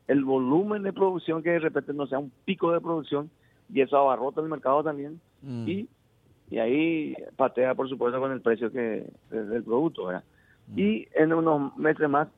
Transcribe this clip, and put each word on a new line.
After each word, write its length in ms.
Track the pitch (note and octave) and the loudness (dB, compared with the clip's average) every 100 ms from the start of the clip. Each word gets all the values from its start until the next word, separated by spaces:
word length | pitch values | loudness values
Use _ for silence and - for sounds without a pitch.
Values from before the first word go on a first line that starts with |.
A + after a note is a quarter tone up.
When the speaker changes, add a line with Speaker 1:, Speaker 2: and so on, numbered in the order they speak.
| - | 2
Speaker 1:
el 180 | C#3 | 2
volumen 580 | C3 C3 B2+ D#3+ G#3 G#3 | 4 2 4 2 2 -2
de 120 | G3 | -4
producción, 480 | F3+ F#3+ F3+ - D#3+ | 2 2 2 -2 -2
que 80 | E3 | 0
de 80 | E3+ | 0
repente 340 | D#3 D3 C3+ | 0 -2 -4
no 140 | C#3+ C3 | -6 -4
sea 120 | C3+ | -4
un 140 | C#3+ _ - | -6 _ -6
pico 260 | F3+ E3+ | 0 2
de 80 | E3+ | 0
producción, 500 | E3 E3 C3+ D3 D3+ _ _ _ _ | 0 -4 -2 -4 -4 _ _ _ _
y 120 | C3+ | 0
eso 160 | B2+ C#3+ | 4 6
abarrota 420 | C#3 A#2 C3 D#3 | 4 4 -2 -4
el 80 | D#3+ | -4
mercado 340 | D3 C3 C#3+ | -2 2 2
también, 380 | D#3 C#3+ C#3+ E3 _ _ | 2 -4 -8 -12 _ _
Speaker 2:
Mm. 260 | C#3 A#2+ A2+ | -10 -6 -4
Speaker 1:
y, 200 | G3 A#3+ _ _ _ _ _ - | -6 -8 _ _ _ _ _ -10
y 100 | A#2 | -2
ahí 560 | A2+ C#3+ E3 D#3+ D3 - - - | 0 2 2 0 -4 -8 -12 -2
patea, 380 | C3 - B2+ | 0 2 0
por 120 | B2 C3 | 0 -4
supuesto, 280 | C3+ A#2+ B2+ | -2 -2 0
con 140 | C3+ | -4
el 80 | B2+ | -2
precio 320 | A#2 G#2+ A2+ | 0 0 0
que, 340 | - A#2 G#2 - - - | -2 -4 -4 -8 -18 -10
de-, 140 | A2 | -8
del 180 | G#2 A#2 | -4 -6
producto, 440 | A2 A#2+ D#3+ - F#2 | -2 -2 -2 -4 -8
¿verdad? 180 | F2+ - _ _ _ - | -8 -10 _ _ _ -10
Speaker 2:
Mm. 100 | G#2 | -2
Speaker 1:
Y 300 | G3+ A3 - | 0 0 -4
en 220 | D#3+ D#3+ | 0 2
unos 420 | E3 D#3+ D3 C#3 - | 4 2 2 0 -2
meses 320 | D#3 D3+ D3+ | 0 2 2
más 200 | C#3+ D#3 | 2 0